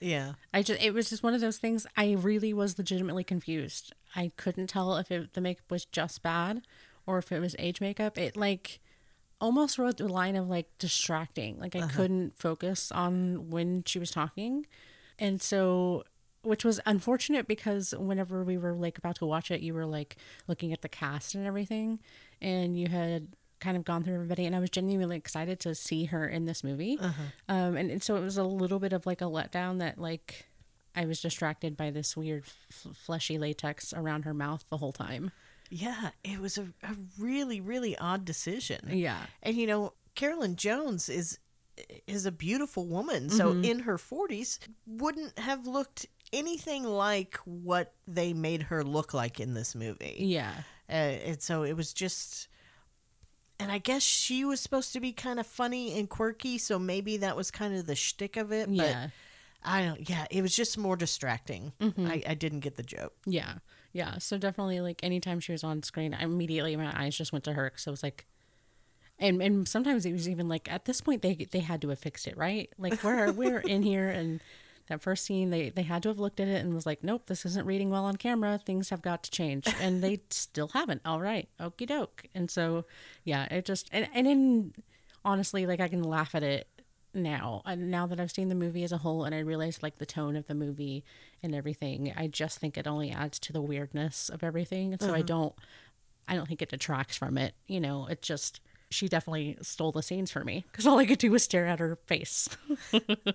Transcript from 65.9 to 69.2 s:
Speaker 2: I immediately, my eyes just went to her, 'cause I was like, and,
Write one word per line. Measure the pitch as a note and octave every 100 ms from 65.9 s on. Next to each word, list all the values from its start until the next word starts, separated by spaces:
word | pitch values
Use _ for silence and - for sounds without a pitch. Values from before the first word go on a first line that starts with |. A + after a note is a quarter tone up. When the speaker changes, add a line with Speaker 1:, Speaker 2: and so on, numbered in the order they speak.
| - D#3
Speaker 2:
I | -
immediately, | E3 F3 E3+ D#3+ D#3 D3+
my | D3+ -
eyes | C#3+ D3
just | D#3+
went | D3
to | D3+
her, | D3 C3+
'cause | - -
I |
was | C#3
like, | C#3+ - - _ _ _ _ _ _ _ -
and, | -